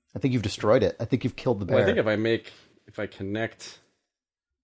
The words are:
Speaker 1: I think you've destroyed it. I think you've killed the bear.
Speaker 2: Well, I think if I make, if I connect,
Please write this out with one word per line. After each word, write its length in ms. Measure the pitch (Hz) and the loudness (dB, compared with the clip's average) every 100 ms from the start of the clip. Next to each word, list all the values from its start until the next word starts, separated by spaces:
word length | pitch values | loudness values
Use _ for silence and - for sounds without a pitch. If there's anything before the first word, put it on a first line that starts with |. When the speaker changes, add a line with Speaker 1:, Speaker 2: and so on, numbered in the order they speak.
| _ | _
Speaker 1:
I 40 | - | -4
think 160 | 139 | 0
you've 80 | 123 | 0
destroyed 400 | 98 - 107 123 | -2 0 4 4
it. 140 | 92 - | 4 0
I 60 | |
think 180 | 117 123 | -2 -2
you've 140 | 120 - | -2 -4
killed 240 | 131 101 | -2 -2
the 40 | 90 | 0
bear. 100 | - | 2
Speaker 2:
Well, 80 | |
I 20 | - | 2
think 120 | 226 | 2
if 80 | 110 | 0
I 80 | 107 | 0
make, 360 | 113 113 - - _ _ - | 0 -2 -4 -20 _ _ -16
if 100 | - | -10
I 80 | 98 | -10
connect, 720 | - 98 107 113 - - - _ _ _ _ _ _ _ _ | -8 -6 -4 -6 -8 -20 -20 _ _ _ _ _ _ _ _